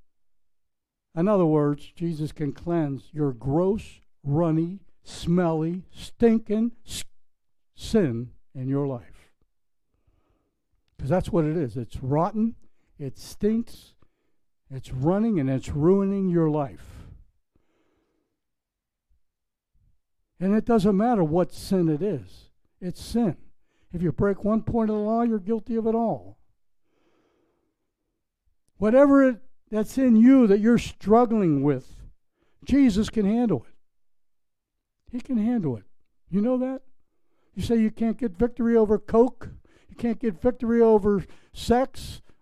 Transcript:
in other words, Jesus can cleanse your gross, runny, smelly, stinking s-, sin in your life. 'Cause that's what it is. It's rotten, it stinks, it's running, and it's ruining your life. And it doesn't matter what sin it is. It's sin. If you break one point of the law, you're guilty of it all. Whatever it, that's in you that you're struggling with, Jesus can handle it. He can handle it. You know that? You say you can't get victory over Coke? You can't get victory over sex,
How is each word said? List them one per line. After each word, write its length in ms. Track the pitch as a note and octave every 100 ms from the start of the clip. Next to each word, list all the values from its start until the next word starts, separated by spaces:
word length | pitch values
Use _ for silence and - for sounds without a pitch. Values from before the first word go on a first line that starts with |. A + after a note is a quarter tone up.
| _ _ _ _ _ _ _ _ _ _ _
in 140 | D#3+ F#3+
other 180 | G3+ E3
words, 460 | D#3 D3 C#3+ -
Jesus 380 | - E3+ D3+ D3+
can 200 | - C#3+
cleanse 560 | - E3+ E3+ D3 C3 -
your 200 | - D3
gross, 680 | A2+ B2+ D#3 F#3 G#3+ - - _ _
runny, 560 | C#3+ C#3+ E3+ D#3+ E3+ G3 - -
smelly, 800 | - - - F3 F3 D#3+ D#3+ F#3 -
stinking 840 | - - - A#3 A3 - G#3+ A#3 -
s-, 200 | - - - - - _ _ _ _ -
sin 560 | - A3 D#3 A#2 A#2+ - -
in 140 | C3+ C3
your 200 | C#3 C#3+
life. 420 | B2 - - - _ _ _ _ _ _ _ _ _ _ _ _ _ _ _ _ -
'Cause 100 | C3
that's 220 | F3+ -
what 140 | E3+
it 120 | D3+ E3
is. 200 | B2+ A#2
It's 260 | A#2 -
rotten, 540 | C3 D3 G3 G#3+ A3+ - - _ _ -
it 200 | C#3 -
stinks, 760 | - - G#3 A3+ - - - _ _ _ _ _ _ _ _
it's 240 | C3+ -
running, 480 | B2+ D3 G3 A3+ F#3+
and 80 | C3
it's 220 | C3 -
ruining 580 | D3+ D#3+ G3 G3 G3+ F#3+
your 220 | E3+ D#3+
life. 560 | D3+ C#3 - - - - - - _ _ _ _ _ _ _ _ _ _ _ _ _ _ _ _ _ _ _ _ _ _ _ _ _ _ _ _ _ _ -
And 160 | F#3
it 120 | A3 G#3+
doesn't 300 | A3+ G3 F#3+
matter 280 | A#3 A3+
what 280 | D#3 E3+ E3+
sin 340 | - - F#3+ E3
it 140 | D3
is. 480 | G3+ D3+ F#2 - - _ _ _
It's 200 | F3+ -
sin. 360 | - A#3 A3 - - - _ _ _
If 100 | E3+
you 100 | E3+
break 320 | - G3+ G3+
one 180 | G3+ A3
point 280 | G#3+ A3+ G#3+
of 60 | G#3+
the 60 |
law, 200 | G#3 A3+
you're 180 | A#3 A3
guilty 340 | F3+ A3+ -
of 120 | A3+ A3
it 80 | A3+
all. 420 | A3+ C3+ F#2+ - _ _ _ _ _ _ _ _ _ _ _ _ _ _ _ _ _ _ _ _ _ _ _ -
Whatever 480 | G#3 B3+ C#4+ C#4
it, 160 | C4 G#3 - - _
that's 280 | G#3+ G#3+ -
in 180 | B3+ A3
you 300 | A#3+ C4+ A3+
that 140 | G#3
you're 180 | A3 A#3
struggling 840 | - - G3 A3 B3 A3+ F3+ C#3
with, 340 | C#3+ C3 - - - - _ _ _ _
Jesus 460 | - C#4 C4 F#3+ G#3
can 160 | A3+ G3
handle 400 | A#3 A#3+ C3+ -
it. 60 | - _ _ _ _ _ _ _ _ _ _ _ _ -
He 100 | B3
can 180 | - A#3+
handle 380 | A3 B3 D#3 A2+
it. 80 | - - _ _ _
You 120 | F#3+
know 160 | A3+ B3+
that? 240 | B3+ C4 - - _ _ _ _ _
You 80 | -
say 140 | F3+ A#3
you 140 | A3
can't 260 | - A3+ A3
get 220 | A#3 F3
victory 380 | A#3 - A#3 A#3
over 220 | G#3 G#3
Coke? 520 | - A3+ B3 - - - - _ -
You 80 | -
can't 240 | A#3 A3+
get 200 | A3+ -
victory 400 | B3 A#3+ A3+ A#3
over 440 | A3+ G#3+ G#3 G3+ - - -
sex, 720 | - - A#3+ C4 - - - - -